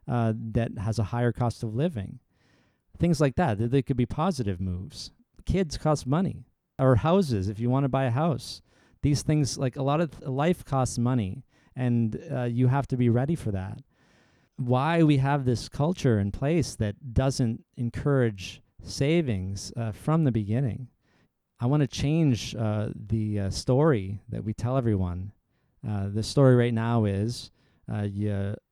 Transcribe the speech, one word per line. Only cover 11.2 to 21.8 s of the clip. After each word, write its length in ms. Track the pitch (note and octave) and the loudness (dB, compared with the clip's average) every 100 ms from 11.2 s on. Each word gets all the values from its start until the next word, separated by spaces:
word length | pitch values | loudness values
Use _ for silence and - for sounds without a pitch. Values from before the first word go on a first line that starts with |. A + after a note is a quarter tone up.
| F#2+ A2+ - _ _ - | -2 -6 -14 _ _ -4
and, 440 | B2+ A#2+ A2+ - - | 0 2 0 -2 -6
uh, 140 | B2+ B2 | -4 -2
you 240 | A#2+ B2+ | 2 2
have 180 | C3+ C3+ | 2 0
to 100 | B2+ | 2
be 100 | A#2+ | 4
ready 280 | A#2 C3+ E3+ | 4 2 -2
for 160 | B2+ | -4
that. 320 | F#2+ F#2+ A2 - _ _ _ _ _ _ - | -6 -6 -12 -16 _ _ _ _ _ _ -6
Why 460 | B2 B2+ D3 E3+ | 0 2 2 4
we 140 | D#3 C#3+ | 6 6
have 280 | C3+ C#3+ B2+ | 4 2 2
this 240 | A#2 - | 0 -2
culture 500 | - D3 F#3 C3+ G#2+ | -2 -2 2 2 4
in 120 | G2+ | 2
place 440 | - C#3 E3+ B2 - | -2 0 0 0 -2
that 380 | G#2+ - C#3 | -4 -4 -4
doesn't 500 | A#2 C3+ C3 A#2+ A#2 _ - | 0 2 2 0 -2 _ -6
encourage 840 | A#2 - D3 C#3 A#2 G2+ F2+ - _ - | -6 -2 0 2 2 -2 -12 -16 _ -20
savings, 880 | - - C#3 E3+ D3 G2 F#2 F#2+ - - | -8 -2 2 2 0 -2 -4 -8 -10 -8
uh, 140 | A2+ | -6
from 320 | G#2 - D#3+ | -4 0 2
the 80 | D3 | 2
beginning 560 | A2+ G2+ A#2 C3+ G2+ B2+ _ _ _ _ _ _ - | 2 0 0 -2 -4 -12 _ _ _ _ _ _ -4
I 60 | B2 | 0
wanna 220 | D3+ | 2